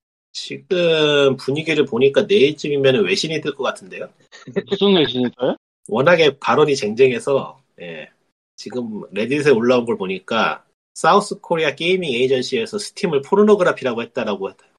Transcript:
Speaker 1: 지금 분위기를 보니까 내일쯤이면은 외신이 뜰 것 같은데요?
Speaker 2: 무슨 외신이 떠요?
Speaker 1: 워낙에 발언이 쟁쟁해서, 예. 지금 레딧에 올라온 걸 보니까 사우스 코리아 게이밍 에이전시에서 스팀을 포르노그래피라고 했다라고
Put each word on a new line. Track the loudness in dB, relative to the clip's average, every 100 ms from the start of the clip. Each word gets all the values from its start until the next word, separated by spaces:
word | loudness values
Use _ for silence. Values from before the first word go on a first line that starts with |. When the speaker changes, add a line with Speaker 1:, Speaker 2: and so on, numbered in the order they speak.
| _ _ _
Speaker 1:
지금 | -16 -14 -16 _ -2 0 2 2 4 2 2
분위기를 | -4 -4 -2 0
보니까 | 0 2 4 4
내일쯤이면은 | 2 4 2 0 -4 2 2 2
외신이 | 0 -2 -2 -4
뜰 | -6
것 | -4
같은데요? | -6 -6 -18 -16 -16 _ _ -20 -10 -10 -6
Speaker 2:
무슨 | -2 2 2
외신이 | 2 -2 -4 -2
떠요? | -4 -4 _ _ -6
Speaker 1:
워낙에 | 0 4 4 2 0
발언이 | -2 2 2 0
쟁쟁해서, | -4 2 2 2 -2 -4 -4 -18 _ _
예. | -16 -16 -18 _ _ _ _ -18
지금 | -10 -8 -8 -10 -8
레딧에 | -6 -2 0 4
올라온 | 4 4 2
걸 | 0 -4
보니까 | -4 -8 -4 -2 -2 -4 _ _ _
사우스 | -2 2 2 0 -12
코리아 | -4 -2 -2
게이밍 | -2 -2 0 -2
에이전시에서 | -2 0 0 0 -4 -4 -8
스팀을 | -10 -6 -2 -2
포르노그래피라고 | 0 2 4 4 2 0 -4 -4
했다라고 | -6 -6 -4 -4 -6 -10 _